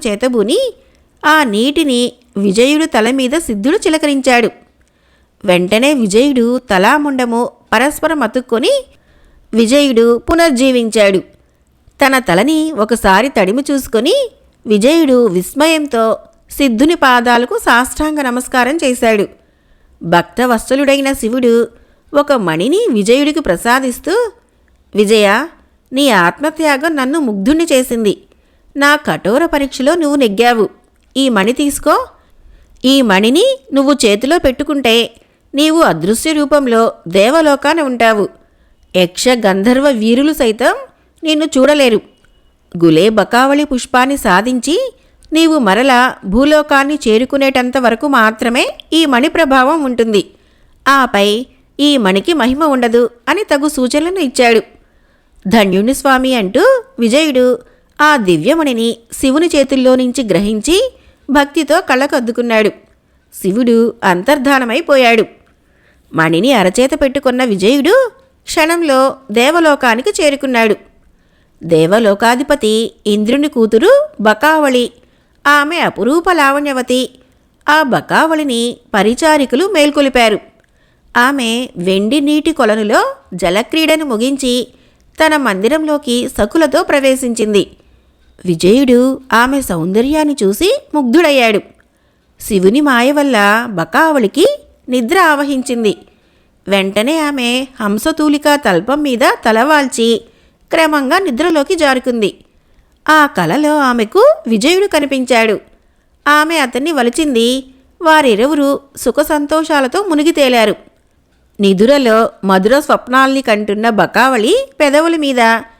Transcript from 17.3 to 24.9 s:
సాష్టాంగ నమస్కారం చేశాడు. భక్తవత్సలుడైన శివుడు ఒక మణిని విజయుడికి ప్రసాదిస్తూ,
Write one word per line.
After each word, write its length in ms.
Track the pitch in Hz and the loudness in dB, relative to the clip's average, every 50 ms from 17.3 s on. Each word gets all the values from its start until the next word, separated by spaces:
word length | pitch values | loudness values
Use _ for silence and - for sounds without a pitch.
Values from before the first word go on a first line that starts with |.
| 240 233 240 247 403 453 | 0 0 0 -2 -4 -4
సాష్టాంగ 640 | - 302 247 233 254 254 - - 302 311 311 294 | 0 0 2 2 0 -2 -4 -6 -4 -4 -4 -4
నమస్కారం 580 | 277 262 240 254 254 - - 254 240 247 294 339 - | -4 -4 -4 -6 -6 -4 -2 -2 0 -2 -2 -4 -4
చేశాడు. 440 | 247 247 240 254 226 220 208 185 - - _ _ _ _ _ _ _ _ _ _ _ _ - | -6 -4 -2 0 0 0 0 -2 -4 -8 _ _ _ _ _ _ _ _ _ _ _ _ -14
భక్తవత్సలుడైన 1120 | - 170 170 175 170 - - - 247 254 240 220 - - 254 277 285 269 277 277 277 269 | -4 0 0 0 0 -2 -4 -2 -2 0 0 -2 -2 -2 -2 0 0 0 0 0 -2 -4
శివుడు 560 | 277 269 - 214 240 262 247 240 233 233 233 - - _ _ _ _ _ _ _ - | -4 -4 -4 -4 -2 0 2 2 2 2 0 -2 -6 _ _ _ _ _ _ _ -2
ఒక 180 | 285 285 285 | -2 0 0
మణిని 540 | 277 247 196 170 160 160 180 247 330 403 480 415 | 0 0 0 -2 -2 -2 -2 0 0 0 0 0
విజయుడికి 480 | 254 208 196 208 240 277 294 302 294 330 | 0 0 0 2 2 2 2 0 -2 -2
ప్రసాదిస్తూ, 920 | 285 - 175 170 - 233 240 269 262 254 240 - - 294 359 466 494 427 - _ _ _ _ _ _ _ _ _ _ _ | -2 -2 -4 -2 -2 -2 -2 -2 -2 -4 -6 -6 -6 -4 -2 -2 -2 -4 -8 _ _ _ _ _ _ _ _ _ _ _